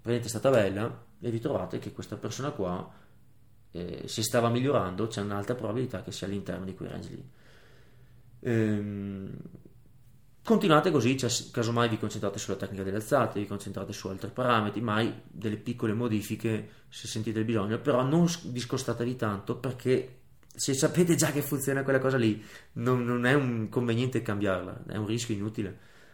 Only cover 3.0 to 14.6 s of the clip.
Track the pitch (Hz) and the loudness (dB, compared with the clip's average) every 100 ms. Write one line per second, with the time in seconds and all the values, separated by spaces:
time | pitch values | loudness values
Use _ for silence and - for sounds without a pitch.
3 | - - - - - - - 82 87 - | -20 -20 -20 -20 -20 -20 -16 -10 -8 -8
4 | - - 110 123 117 120 135 123 92 92 | -8 -4 2 2 4 4 2 2 0 -2
5 | 113 104 104 101 101 123 110 113 131 92 | -4 -2 -4 -2 -2 -4 -2 -4 -4 -6
6 | - 104 101 101 95 90 95 92 90 92 | -8 -8 -4 -4 -4 -6 -8 -8 -8 -8
7 | 98 - - - - - - - - - | -10 -12 -16 -20 -20 -20 -20 -20 -20 -20
8 | - - - - - 113 110 104 104 101 | -20 -20 -20 -8 0 2 4 2 -2 -4
9 | 98 98 98 - - - - - - - | -6 -6 -8 -10 -14 -16 -20 -20 -20 -20
10 | - - - - - 214 196 156 180 151 | -20 -20 -20 -14 2 4 8 6 8 4
11 | 117 131 117 - - - 113 117 120 110 | 4 2 0 -2 -2 -2 0 4 2 2
12 | 107 104 101 101 - 95 98 98 95 101 | -2 -2 -4 -4 -4 -4 -4 -4 -4 -4
13 | 107 139 110 104 104 101 101 95 98 104 | 2 2 2 -2 -4 -6 -6 -8 -8 -8
14 | 98 95 98 - 127 113 | -8 -6 -8 -2 2 4